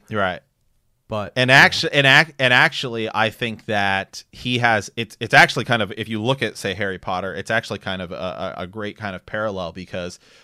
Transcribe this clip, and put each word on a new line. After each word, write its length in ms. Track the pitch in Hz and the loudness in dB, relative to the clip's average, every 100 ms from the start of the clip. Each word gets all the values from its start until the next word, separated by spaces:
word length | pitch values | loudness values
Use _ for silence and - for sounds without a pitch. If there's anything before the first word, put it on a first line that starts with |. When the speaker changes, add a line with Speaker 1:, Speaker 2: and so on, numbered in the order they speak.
| - | -6
Speaker 1:
Right. 300 | 107 95 85 _ _ _ _ _ _ - | -2 -2 -2 _ _ _ _ _ _ -10
Speaker 2:
but, 260 | 107 98 - | -8 -4 0
Speaker 1:
And 140 | 127 | 6
Speaker 2:
you 40 | |
know. 60 | 135 | 8
Speaker 1:
actu-, 300 | 175 - 165 | 8 4 -2
and 160 | 143 139 | 2 6
ac-, 260 | 139 160 143 | 6 4 2
and 140 | 127 | 4
actually, 560 | 123 156 - 131 117 110 | 4 4 0 -8 -6 -4
I 160 | 101 110 | 0 -2
think 340 | - 117 107 - | -2 -6 -6 -4
that 580 | 104 101 95 98 - - | 0 2 0 -4 -12 -20
he 280 | - 123 123 | -12 -4 0
has, 300 | 120 110 98 - | 2 2 -2 -8
it's, 220 | 113 - | -10 -8
it's 140 | 113 | 2
actually 320 | 143 170 - 110 | 4 4 2 0
kind 160 | 120 | 0
of, 100 | 98 - | -2 -6
if 100 | 113 | -6
you 140 | 110 | -4
look 180 | 113 135 | -2 -2
at, 140 | 110 - | -4 -4
say, 180 | 98 | -6
Harry 240 | 92 101 92 | -4 -4 -6
Potter, 360 | - 92 95 85 | -6 -4 -4 -8
it's 160 | 98 | -4
actually 280 | 113 - 101 | -2 -2 -8
kind 220 | - 92 | -8 -8
of 120 | 90 | -8
a, 420 | - 92 - 92 - | -8 -8 -8 -8 -10
a, 60 | |
a 40 | 90 | -12
great 280 | 107 104 98 | -10 -12 -10
kind 180 | 107 | -12
of 120 | 92 - | -12 -8
parallel, 480 | 107 107 95 87 | -6 -4 -6 -8
because 460 | 92 90 95 90 - _ _ | -10 -12 -10 -10 -12 _ _